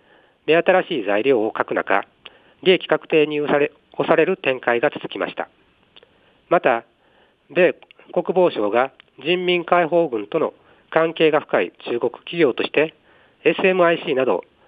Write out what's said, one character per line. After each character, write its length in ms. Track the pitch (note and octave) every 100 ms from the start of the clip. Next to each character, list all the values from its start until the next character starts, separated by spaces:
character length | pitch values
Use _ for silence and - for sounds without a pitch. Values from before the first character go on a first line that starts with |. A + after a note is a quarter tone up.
| _ _ _ _ -
目 100 | E3
新 280 | E3 F#3
し 160 | - D3+
い 40 | G2
材 180 | G2+
料 220 | C3+ B2 G#2+
を 60 |
欠 180 | - -
く 40 |
中、 320 | F#2 - G2 - _ - _ _ _
利 120 | F3+
益 140 | E3+ -
確 200 | D#3 -
定 180 | D#3+ D3+
に 160 | D3
押 100 | D3
さ 60 | D3
れ、 140 | C#3+ _ _
押 140 | - C#3+
さ 80 | E3
れ 100 | D#3+
る 120 | F#3+
展 220 | C3+ B2+
開 200 | - A#2
が 120 | D3
続 160 | - -
き 100 | G2+
ま 100 | E2+
し 80 | -
た。 140 | E2 _ _ _ _ _ _ _ _ _ -
ま 120 | F3
た、 220 | C#3+ A#2 - _ _ _ _ _ _
米 240 | C#3+ E3+ - - _ -
国 120 | - -
防 180 | F3+ F3
省 180 | A#2 G#2
が 220 | A#2 C3+ - _ -
人 200 | D3 F3+
民 220 | F3+ F3+ E3
解 220 | F3 D#3
放 200 | E3+ D#3+
軍 200 | A2+ G2+
と 100 | D#3+
の 160 | B2+ - _ _ _
関 220 | D#3+ E3
係 180 | D#3 D#3+
が 80 | D3+
深 220 | - B2+
い 120 | F2 - -
中 140 | A#2+
国 120 | B2
企 260 | - - E3+
業 160 | C#3+
と 100 | A2
し 60 | -
て、 240 | C#3+ D#3 - _ _ _ _
エ 120 | D#3 E3+
ス 100 | F#3+
エ 80 |
ム 120 | F#3 E3+
ア 80 |
イ 40 | E3+
シ 140 | -
ー 20 |
な 120 | C3 B2+
ど 180 | F2+ - _